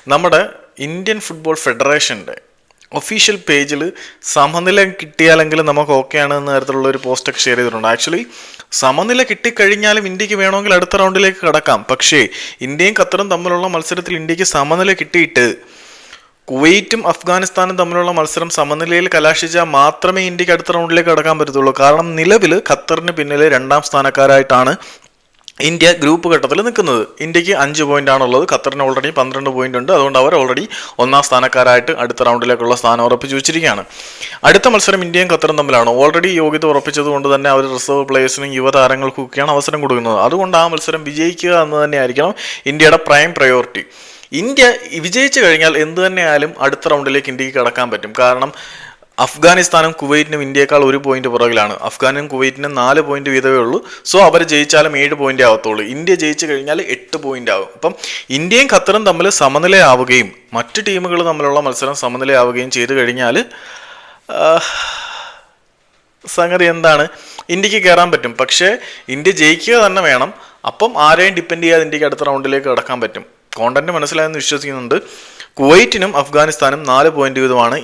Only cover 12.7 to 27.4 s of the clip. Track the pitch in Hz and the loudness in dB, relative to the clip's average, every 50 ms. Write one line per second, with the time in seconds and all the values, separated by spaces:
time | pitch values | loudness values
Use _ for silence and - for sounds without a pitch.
12.7 | 143 151 180 202 214 208 180 - - 180 202 202 180 170 175 180 175 175 180 185 | -2 0 0 0 2 0 0 0 0 -4 -2 -2 -4 -4 -2 -4 -2 -2 -2 -4
13.7 | 175 165 160 - 180 180 175 175 180 160 160 156 165 170 185 - - 147 143 147 | -4 -6 -6 -6 -8 -8 -6 -8 -8 -8 -4 -6 -4 -2 -2 -2 0 -2 0 0
14.7 | 160 180 185 196 190 - - - - 175 165 - - 127 123 113 - - - - | 0 0 0 0 0 -2 -4 -4 0 -2 -2 0 2 0 0 0 -2 -6 -12 -20
15.7 | - - - - - - - - - - _ _ _ _ _ - 131 131 147 160 | -20 -20 -20 -20 -20 -20 -20 -20 -20 -20 _ _ _ _ _ -8 -4 0 2 4
16.7 | 185 208 202 - 226 226 208 175 160 - - 170 180 185 190 180 - 190 185 185 | 4 2 2 -2 -6 -2 -2 -2 -4 -2 -2 -2 -2 -2 -2 -4 -2 -2 -2 -2
17.7 | 185 180 175 170 175 175 175 175 175 165 156 151 - 170 170 170 - - 147 143 | -2 -6 -6 -4 -2 -2 -2 -2 -2 -2 -4 -2 -4 -6 -6 -4 -2 -4 -2 -2
18.7 | 151 151 165 165 170 175 180 175 - 160 151 156 160 - 175 160 165 175 170 160 | -2 -6 -4 -2 0 0 0 2 0 2 2 2 2 0 -2 -2 0 0 0 2
19.7 | 147 139 139 151 160 - - 185 190 190 185 185 175 175 180 175 175 170 170 - | 4 4 4 4 2 0 -2 -2 -2 -2 -4 -4 -4 -4 0 0 0 0 0 -2
20.7 | 175 170 170 165 170 170 165 170 160 151 151 160 160 156 151 143 135 139 135 135 | -2 -2 -2 0 0 2 2 2 2 2 2 0 0 0 -2 -2 0 0 0 0
21.7 | 131 135 139 143 147 160 170 170 165 160 160 180 208 226 202 180 170 196 - - | 2 4 4 4 6 4 0 -2 -2 0 2 4 4 4 4 2 2 0 2 0
22.7 | 147 - - - 165 160 165 165 170 156 147 143 143 143 151 156 139 127 131 135 | -2 -2 0 -4 -4 -2 -2 -6 -4 -4 -4 -4 2 2 4 4 4 2 2 2
23.7 | 143 151 151 - - 139 135 135 135 139 135 139 135 135 131 135 131 123 127 131 | 0 0 0 0 -2 0 0 0 2 4 4 6 6 6 4 4 2 2 2 2
24.7 | 160 - - - - - _ _ _ _ _ _ _ _ _ - _ - 139 156 | -2 -4 -8 -20 -20 -20 _ _ _ _ _ _ _ _ _ -20 _ -4 -4 -2
25.7 | 170 165 165 170 175 170 147 147 165 170 170 170 165 151 - 127 147 180 214 240 | 0 4 4 4 4 4 2 2 2 2 2 0 0 2 2 0 -2 -2 -2 -2
26.7 | 226 226 196 151 127 113 104 - - - 151 160 165 170 | -2 0 0 0 0 0 -2 -4 -8 -10 -10 -2 -2 0